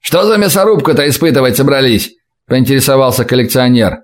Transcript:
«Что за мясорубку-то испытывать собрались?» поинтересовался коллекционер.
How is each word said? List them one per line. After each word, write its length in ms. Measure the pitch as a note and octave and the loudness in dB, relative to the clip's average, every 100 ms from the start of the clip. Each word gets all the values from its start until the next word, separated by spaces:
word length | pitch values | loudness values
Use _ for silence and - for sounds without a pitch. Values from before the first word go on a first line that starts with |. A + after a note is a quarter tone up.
«Что 240 | - E3+ | -4 -2
за 120 | G3+ G#3+ | 0 0
мясорубку-то 720 | G3+ F3 G3 G#3 C#3 C#3+ C#3+ | 0 0 2 0 0 0 -2
испытывать 480 | C#3 E3 C#3 B2+ A2 | 0 0 0 0 0
собрались?» 540 | C#3+ C#3 C3+ G#2+ - _ _ _ _ | 0 0 0 0 -4 _ _ _ _
поинтересовался 800 | B2+ B2+ C3+ B2 C3+ C3 B2 | -2 0 0 0 2 0 0
коллекционер. 760 | A#2 B2+ A#2+ B2+ B2+ B2 G#2 - | -2 -2 0 0 2 2 0 -4